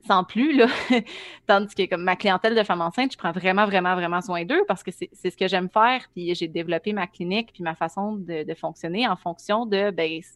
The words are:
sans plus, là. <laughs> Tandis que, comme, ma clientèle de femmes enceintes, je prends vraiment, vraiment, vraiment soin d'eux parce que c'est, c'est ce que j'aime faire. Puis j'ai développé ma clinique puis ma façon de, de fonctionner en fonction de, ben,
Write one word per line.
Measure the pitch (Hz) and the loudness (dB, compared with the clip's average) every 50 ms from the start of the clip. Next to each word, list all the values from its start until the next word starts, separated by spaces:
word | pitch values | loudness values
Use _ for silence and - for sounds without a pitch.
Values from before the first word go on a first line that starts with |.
| _ | _
sans | - 202 185 180 | 4 2 2 2
plus, | - - 214 254 311 302 | 0 0 0 0 2 6
là. | 269 226 247 - - - - | 6 6 6 4 -2 0 0
<laughs> | 254 240 226 - - - - - - - _ | 0 0 0 -4 -14 -16 -16 -18 -20 -16 _
Tandis | - 208 196 208 202 - | 4 4 4 4 0 -2
que, | - 190 170 | -2 -2 0
comme, | 180 170 175 | 0 0 0
ma | 180 180 | 0 0
clientèle | 180 - 202 190 180 - 220 233 | 2 2 2 2 4 2 2 4
de | 226 208 | 4 2
femmes | - 185 175 | 2 0 0
enceintes, | 165 165 - - 254 269 - | 0 -2 0 -2 -2 -2 -2
je | |
prends | - - 180 | -4 -6 -4
vraiment, | 165 180 175 185 185 196 214 | -4 0 0 2 4 4 2
vraiment, | 202 190 190 180 180 185 | 4 4 2 2 2 0
vraiment | 180 175 170 175 180 | 0 0 -2 -2 -2
soin | 175 185 180 170 170 | -2 -4 -6 -6 -4
d'eux | 170 269 349 415 | -2 0 0 0
parce | - 196 175 - | 0 -2 -4 -4
que | - | -14
c'est, | 175 - - - _ | -10 -10 -12 -14 _
c'est | - - 185 | -6 -6 -6
ce | - | -2
que | - 196 | 0 -2
j'aime | 185 190 185 180 180 | 0 0 0 -2 0
faire. | _ 214 220 240 262 254 - - _ | _ 4 4 4 4 0 -4 -10 _
Puis | 185 175 170 175 | -8 -4 -4 -2
j'ai | 170 180 160 | -2 -4 -4
développé | 156 165 170 165 170 165 - 214 | -4 -6 -4 -2 -2 -2 -2 -2
ma | 214 208 180 | -4 -2 -4
clinique | 175 _ _ 175 175 190 220 233 - _ | -6 _ _ -4 -2 -2 -2 -4 -6 _
puis | - 175 | -8 -6
ma | 165 165 | -6 -4
façon | _ 170 165 - 196 196 214 214 | _ -4 -4 -4 -4 -6 -4 -6
de, | 202 185 165 170 156 151 | -6 -8 -6 -6 -6 -6
de | - 165 | -6 -8
fonctionner | - - 160 165 - - 165 170 208 254 | -6 -6 -8 -8 -6 -8 -6 -2 -2 0
en | 233 185 | 0 -2
fonction | 175 - 175 170 - - - 208 220 247 | -2 -4 -8 -8 -8 -4 -2 -2 -2 0
de, | 226 202 196 202 208 | 0 0 0 0 0
ben, | 190 165 165 160 160 160 - - - | 0 -2 -2 -2 -4 -6 -10 -14 -20